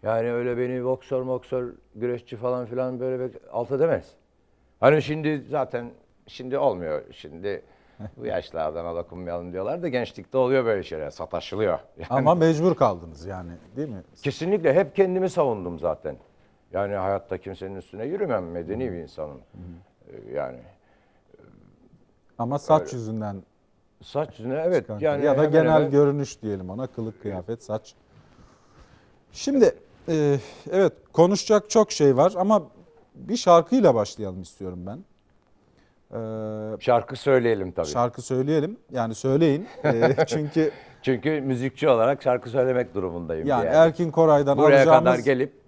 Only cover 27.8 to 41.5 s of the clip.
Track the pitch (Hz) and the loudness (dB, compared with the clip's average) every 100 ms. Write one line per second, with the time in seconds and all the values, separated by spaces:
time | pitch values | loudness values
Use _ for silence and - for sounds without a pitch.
27.8 | - _ _ _ _ _ - _ _ _ | -8 _ _ _ _ _ -20 _ _ _
28.8 | - _ _ _ _ - - 277 202 - | -20 _ _ _ _ -10 -2 4 4 4
29.8 | _ _ - 160 147 143 - - - 180 | _ _ -4 0 2 0 -2 -18 -4 2
30.8 | 190 - _ - 175 202 - 214 208 226 | 2 0 _ 4 4 4 2 2 4 2
31.8 | 214 - 147 127 170 196 190 214 156 _ | 2 4 4 6 4 2 2 0 0 _
32.8 | _ _ _ - 123 240 - 170 165 254 | _ _ _ -20 -8 -4 6 6 6 4
33.8 | 190 117 101 - 101 92 92 - 95 90 | 4 4 0 -4 -10 -10 -14 -12 -12 -10
34.8 | 90 127 196 _ _ _ _ _ _ _ | -12 -14 -18 _ _ _ _ _ _ _
35.8 | _ _ _ 110 113 110 110 110 107 107 | _ _ _ -12 -10 -8 -8 -8 -10 -8
36.8 | - 120 - 131 - 131 117 107 92 85 | 2 2 2 -6 4 4 4 0 -2 -4
37.8 | 80 95 120 - 123 131 139 156 151 226 | -4 -2 -2 -4 -6 -2 0 0 -2 -8
38.8 | _ 127 113 110 135 139 165 143 208 - | _ -4 -4 -2 0 4 4 2 -4 -4
39.8 | 151 120 - 135 160 156 151 160 156 - | -2 2 2 2 0 -2 -2 0 -2 -2
40.8 | - - - 123 151 156 135 | -20 -8 -2 -2 0 -2 -2